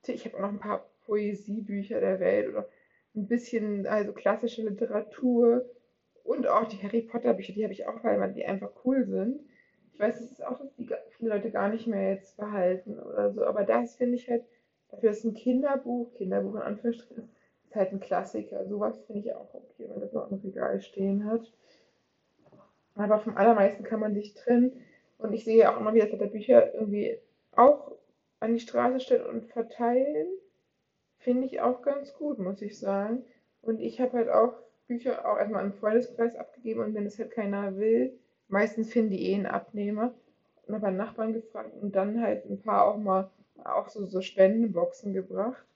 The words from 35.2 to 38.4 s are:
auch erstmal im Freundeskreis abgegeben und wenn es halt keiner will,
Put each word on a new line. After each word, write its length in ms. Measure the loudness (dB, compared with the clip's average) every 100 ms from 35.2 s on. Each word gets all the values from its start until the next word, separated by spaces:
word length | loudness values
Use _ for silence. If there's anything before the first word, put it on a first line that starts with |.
| 0
auch 120 | 0
erstmal 260 | 0 -2
im 80 | -4
Freundeskreis 640 | -4 2 2 0 -2 -2 -2
abgegeben 440 | -16 -12 -6 -4
und 140 | -2
wenn 120 | -2 -6
es 120 | -6
halt 120 | -10
keiner 460 | -6 -4 -2 -4 0
will, 420 | 2 4 2 -4 _ _